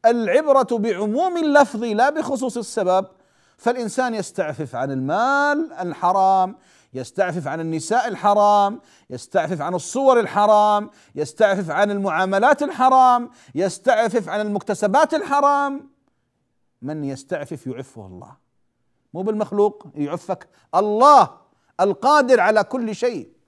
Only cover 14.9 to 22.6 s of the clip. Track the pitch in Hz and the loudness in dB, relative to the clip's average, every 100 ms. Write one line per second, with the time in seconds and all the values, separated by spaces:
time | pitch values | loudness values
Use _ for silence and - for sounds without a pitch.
14.9 | 247 311 320 415 285 285 285 285 277 - | 2 2 0 -2 0 2 2 -2 -6 -16
15.9 | _ _ _ _ _ _ _ _ _ 131 | _ _ _ _ _ _ _ _ _ -12
16.9 | 156 143 131 - 165 147 151 127 123 131 | -8 -8 -10 -8 -10 -8 -12 -12 -12 -14
17.9 | 117 95 90 85 - _ _ _ _ _ | -18 -20 -20 -20 -20 _ _ _ _ _
18.9 | _ _ 165 196 214 208 208 208 208 - | _ _ -8 -6 -4 -4 0 0 0 -18
19.9 | 151 143 160 - 180 - _ _ 170 208 | -8 -6 -6 -8 -10 -10 _ _ -2 0
20.9 | 214 277 277 190 - _ _ _ - 196 | 4 8 8 6 -2 _ _ _ -2 -2
21.9 | 190 254 302 254 247 190 214 | 0 2 2 4 4 4 2